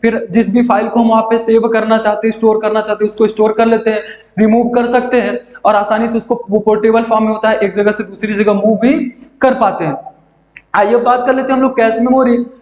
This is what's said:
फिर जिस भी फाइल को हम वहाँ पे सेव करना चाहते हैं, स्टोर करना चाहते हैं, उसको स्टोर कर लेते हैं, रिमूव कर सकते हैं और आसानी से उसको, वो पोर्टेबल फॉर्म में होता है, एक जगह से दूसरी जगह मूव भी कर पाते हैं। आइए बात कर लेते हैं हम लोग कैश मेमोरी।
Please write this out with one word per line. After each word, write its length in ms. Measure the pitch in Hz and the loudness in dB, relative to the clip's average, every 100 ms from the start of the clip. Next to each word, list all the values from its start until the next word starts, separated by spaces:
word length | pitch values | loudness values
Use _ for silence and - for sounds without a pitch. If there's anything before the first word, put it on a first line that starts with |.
फिर 260 | 226 226 - | 0 -2 -2
जिस 180 | 185 190 | 0 0
भी 140 | 220 | 0
फाइल 240 | 240 208 226 | 2 0 0
को 120 | 240 | 0
हम 80 | 226 | 2
वहाँ 140 | 226 | 2
पे 160 | 220 233 | 2 -2
सेव 300 | 226 226 226 | 2 2 2
करना 300 | 226 214 220 | -2 0 0
चाहते 300 | 220 208 226 | 0 -2 -2
हैं, 40 | |
स्टोर 280 | 220 220 214 | 0 0 2
करना 200 | 214 214 | 0 -2
चाहते 240 | 214 208 214 | -4 -2 -4
हैं, 60 | |
उसको 160 | - 214 | 0 -2
स्टोर 240 | 214 214 | 2 -2
कर 140 | 214 226 | 2 2
लेते 240 | 226 226 | 2 0
हैं, 120 | 214 - - _ - | -4 -8 -18 _ 0
रिमूव 300 | 220 233 240 | 2 2 2
कर 180 | 240 240 | 0 0
सकते 340 | 247 240 254 | 0 0 -2
हैं 180 | 202 240 - - - | -2 -6 -10 -4 0
और 100 | 208 | 0
आसानी 320 | 208 220 226 | 0 -2 -2
से 100 | 226 | -4
उसको, 280 | - 233 - | -4 -6 -2
वो 100 | 208 | -2
पोर्टेबल 440 | 208 214 220 226 | 2 2 2 2
फॉर्म 200 | 233 220 | 0 0
में 80 | 220 | 0
होता 180 | 214 220 | 0 -2
है, 80 | 220 | 0
एक 180 | 202 190 | -2 0
जगह 160 | 208 | -2
से 120 | 208 | -2
दूसरी 300 | 202 196 214 | -8 -8 -6
जगह 200 | 202 208 | 0 0
मूव 240 | 202 220 220 | 2 2 2
भी 180 | 240 302 - - - _ | 2 0 -2 -10 -20 _
कर 120 | 262 | 0
पाते 320 | 254 214 190 160 | 2 -2 -2 -6
हैं। 120 | - - - _ _ _ - _ 202 | -6 -12 -20 _ _ _ -20 _ -2
आइए 220 | 208 233 | 2 2
बात 280 | 233 247 247 | 2 0 0
कर 100 | 262 | -2
लेते 120 | 254 | 0
हैं 100 | 254 | 0
हम 60 | |
लोग 140 | 269 - | 0 2
कैश 180 | 226 226 | 0 0
मेमोरी। 420 | 247 254 254 240 240 - | 2 2 2 0 -2 -12